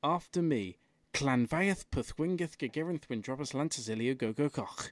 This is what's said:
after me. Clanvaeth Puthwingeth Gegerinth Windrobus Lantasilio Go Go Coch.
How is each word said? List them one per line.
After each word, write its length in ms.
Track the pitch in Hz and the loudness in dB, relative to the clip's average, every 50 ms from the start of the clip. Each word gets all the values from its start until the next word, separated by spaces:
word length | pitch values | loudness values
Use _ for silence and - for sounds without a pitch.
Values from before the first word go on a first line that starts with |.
| - | 2
after 380 | 147 170 175 - - - 180 | 2 2 0 -2 -2 0 2
me. 360 | 170 165 147 117 98 92 90 _ _ _ _ _ _ _ - | 4 4 4 4 2 -2 -6 _ _ _ _ _ _ _ -4
Clanvaeth 720 | - 139 139 131 123 120 110 - 160 190 196 190 - - _ | 0 2 4 4 4 4 4 2 2 2 2 2 0 -2 _
Puthwingeth 640 | - - 120 - - - 156 170 185 165 180 156 - | -2 -2 -2 -2 -2 -2 0 0 2 0 -2 -4 -4
Gegerinth 500 | _ - 123 - 151 156 170 180 147 - | _ -6 -4 -2 -2 -2 -2 -2 -4 -4
Windrobus 460 | - 127 113 101 - 131 131 147 131 - | -4 -4 -4 -2 -4 -4 -4 -4 -4 -2
Lantasilio 640 | 131 147 156 - - 117 110 110 110 117 127 135 | -2 -2 -2 -2 -4 -4 -4 -2 0 0 0 0
Go 160 | 127 123 110 110 | 0 0 -2 0
Go 160 | - 147 147 | 0 0 0
Coch. 420 | - - 104 90 - - - - | 0 -2 -6 -6 -8 -10 -10 -10